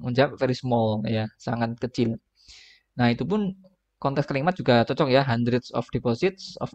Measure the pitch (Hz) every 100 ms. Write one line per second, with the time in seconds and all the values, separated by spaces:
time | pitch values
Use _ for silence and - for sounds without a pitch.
0 | 117 123 143 127 131 127 127 120 110 107
1 | 110 110 107 _ - 117 117 120 123 -
2 | 117 117 _ _ _ - - _ _ -
3 | 120 120 131 214 202 190 - _ _ -
4 | 135 139 143 139 156 180 131 120 117 135
5 | 147 127 135 117 120 120 - 123 - 123
6 | 123 117 185 190 - - -